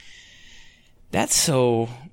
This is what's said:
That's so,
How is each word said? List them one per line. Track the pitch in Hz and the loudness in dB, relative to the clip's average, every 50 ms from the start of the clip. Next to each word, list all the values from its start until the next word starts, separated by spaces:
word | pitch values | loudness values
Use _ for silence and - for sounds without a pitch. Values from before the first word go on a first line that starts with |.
| - - - - - - - - - - - - - - - - _ - - - - - | -20 -20 -20 -20 -20 -20 -20 -20 -20 -20 -20 -20 -20 -20 -20 -20 _ -20 -20 -20 -12 -6
That's | - 190 226 - - | -4 -2 -2 0 0
so, | - - - 143 131 127 120 117 113 113 117 120 - - - | 0 0 2 2 2 4 2 2 0 -2 -4 -8 -14 -20 -20